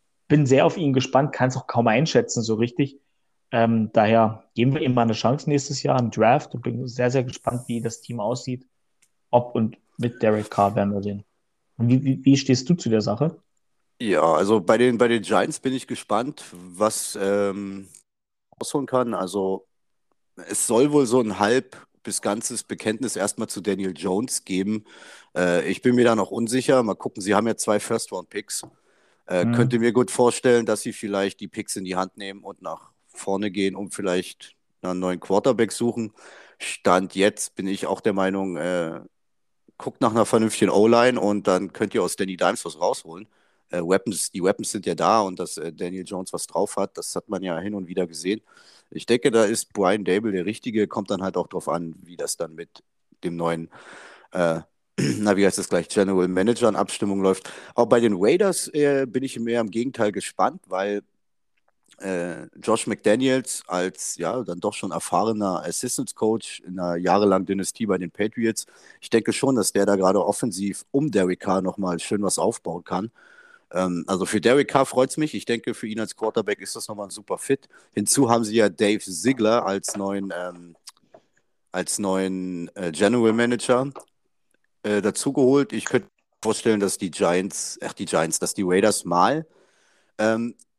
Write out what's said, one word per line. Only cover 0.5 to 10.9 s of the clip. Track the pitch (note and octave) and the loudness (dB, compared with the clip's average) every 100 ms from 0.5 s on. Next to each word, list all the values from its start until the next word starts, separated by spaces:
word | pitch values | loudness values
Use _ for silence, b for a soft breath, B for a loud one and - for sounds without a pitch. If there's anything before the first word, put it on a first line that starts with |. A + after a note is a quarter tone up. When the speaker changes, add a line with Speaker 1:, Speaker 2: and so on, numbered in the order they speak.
| C3+ E3 | 6 6
Speaker 1:
auf | - | 2
ihn | D3 | 0
gespannt, | C3 C3 B2+ D3 | 2 2 2 2
kann's | - B2+ B2+ | 2 0 0
auch | - | -4
kaum | A#2+ A#2 | 0 2
einschätzen | A2 D#3 B2 A#2 A#2+ | 2 4 2 2 -2
so | A2 A2 | -2 0
richtig. | A#2+ - C3+ - _ _ _ _ _ | 0 0 -4 -4 _ _ _ _ _
Ähm, | A#2+ A2+ A2+ G#2+ | 2 2 2 2
daher | A#2 G#2+ A2+ A2 A2 - - | 2 4 6 4 0 -8 0
geben | B2 | 2
wir | D3 | 2
ihm | B2+ | 0
mal | B2 | 2
eine | A2+ | 2
Chance | G#2+ A2 C#3+ - | 2 0 0 0
nächstes | C#3+ - C3+ | -2 -2 -4
Jahr | C#3+ C3 | -2 0
im | A#2 | 0
Draft | - A2 C3+ - | 2 4 4 0
und | A#2+ | -8
bin | A#2+ A#2 C3 | -6 -6 -8
sehr, | B2 B2 | -2 0
sehr | C3+ | 0
gespannt, | B2 - - B2 B2+ | -2 -6 -6 -6 -6
wie | A#2 | -6
das | A2+ - | -6 -8
Team | - A#2+ | -10 -6
aussieht. | G#2 B2+ - B2 - _ _ _ _ _ _ | -4 -4 -6 -10 -12 _ _ _ _ _ _
Ob | B2 A#2+ A#2 | 0 2 0
und | A2 - _ - | -2 -4 _ -6
mit | A#2 A#2+ | -4 0
Derek | A2 G#2+ G#2 | 2 2 0
Carr | - G2+ G#2 | 2 2 2
werden | G2+ | 0